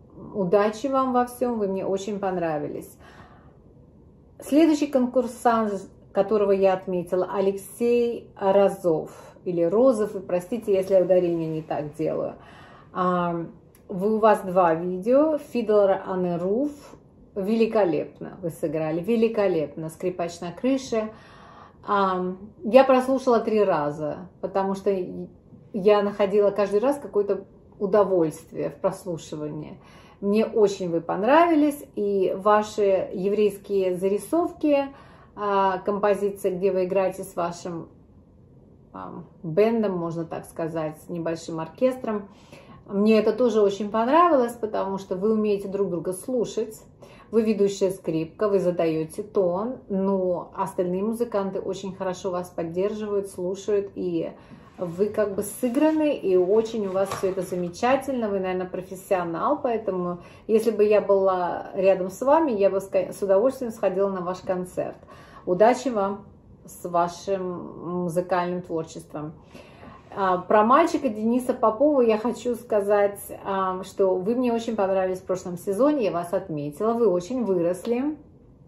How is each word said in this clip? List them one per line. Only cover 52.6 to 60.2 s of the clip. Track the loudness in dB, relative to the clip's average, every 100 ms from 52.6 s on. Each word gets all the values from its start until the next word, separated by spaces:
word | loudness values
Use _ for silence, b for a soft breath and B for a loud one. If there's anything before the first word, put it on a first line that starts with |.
| -6 -2 -2 -2 -4 -4 -4
слушают, | -6 -6 -6 -2 -2 -2
и | -6 -4 -4 -6 -10 B B B -10
вы | -6 -2 -2
как | 0 -2 -2
бы |
сыграны, | -8 -4 -2 2 2 4 2 0
и | 2 2
очень | 4 2 2 -2 -2
у |
вас | -2 -2
всё | -2 -4
это | -2
замечательно, | -4 -4 -6 -2 0 2 0 -4 -2
вы, | -2
наверное, | -2 -4 -4
профессионал, | -8 -10 -10 -2 -2 0 -2 -2 0
поэтому | -2 -2 -2 -4 -4 -6